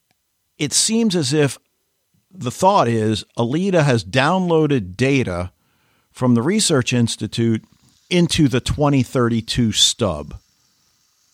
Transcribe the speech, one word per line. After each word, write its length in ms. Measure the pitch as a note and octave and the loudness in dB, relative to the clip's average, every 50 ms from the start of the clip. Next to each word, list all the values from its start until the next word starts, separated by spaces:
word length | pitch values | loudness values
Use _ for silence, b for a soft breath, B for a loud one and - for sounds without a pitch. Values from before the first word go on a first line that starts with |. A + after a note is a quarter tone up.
| _ _ _ _ _ _ _ _ _ _ _ - | _ _ _ _ _ _ _ _ _ _ _ -6
it 140 | D#3 C#3 - | -6 -2 -2
seems 420 | - - - A3 A3+ A#3 A3 E3+ | -2 0 0 0 0 0 0 0
as 180 | F3+ D3+ B2 D3 | 0 -2 0 0
if 260 | D#3 C#3+ C3 - - _ _ _ _ _ _ _ _ _ _ _ _ _ _ | 2 0 0 -2 -6 _ _ _ _ _ _ _ _ _ _ _ _ _ _
the 200 | _ F#3 A#2 B2 | _ -8 -8 -8
thought 380 | - - F#3 F#3+ G3+ F#3 C#3+ A#2 | -4 0 2 2 4 4 2 2
is 360 | A#2 A2+ G#2+ A2 A2 - - _ - - | 2 0 0 0 -2 -2 -6 _ -6 -4
Alita 460 | A#2+ A#2 C3 E3 F#3+ G3+ F3+ E3 D3 | -4 -2 -2 -2 -2 0 2 2 2
has 200 | C#3+ B2 A#2 F2+ | 2 2 0 -2
downloaded 920 | F#2 F2+ C3 C3 D3+ F3+ F#3+ F#3 F3 E3 D#3+ D#3 D3 C#3+ C3 F#2+ F2+ F2+ | -2 -2 0 0 2 0 0 0 2 2 2 2 2 0 0 -2 -4 -4
data 560 | - B2 C3+ C#3+ C3+ A2+ G2+ F2+ F2 F#2 G2 _ _ _ _ _ _ _ _ _ _ _ _ | -2 0 0 2 0 0 -2 -4 -6 -6 -8 _ _ _ _ _ _ _ _ _ _ _ _
from 240 | _ - B2+ B2 A#2+ | _ -2 2 2 2
the 80 | A#2 A2+ | 2 2
Research 500 | D#3 G#3 A3 - - E3 C3 A#2 - B2+ | 0 0 0 0 2 2 0 0 0 0
Institute 720 | B2 A#2 A2 - - A2 G#2 - A#2+ A#2 A#2 A2 A2 - _ _ _ _ _ _ _ _ - | 0 0 0 -2 -6 -8 -8 -4 -2 0 0 0 -2 -4 _ _ _ _ _ _ _ _ -2
into 380 | F3+ F3 F3 - - - D3+ B2+ | 0 0 2 2 2 2 2 2
the 120 | A#2 A#2+ | 2 0
twenty 420 | - - - - D3 C#3+ C#3+ C3+ A#2+ | -2 -2 -4 0 0 2 2 2 0
thirty-two 680 | - - C3+ A#2+ A#2 A#2 A2+ A2 - - C3 A#2+ A2 G2+ | 0 0 -2 0 0 0 -2 -4 -4 -2 0 0 0 2
stub. 640 | - - - - - A#2 G2 D#2+ D2+ D2 D2+ - - _ _ _ _ _ _ _ _ _ _ _ _ _ _ _ _ _ _ | 2 2 2 2 -2 -4 -4 -4 -6 -10 -14 -16 -20 _ _ _ _ _ _ _ _ _ _ _ _ _ _ _ _ _ _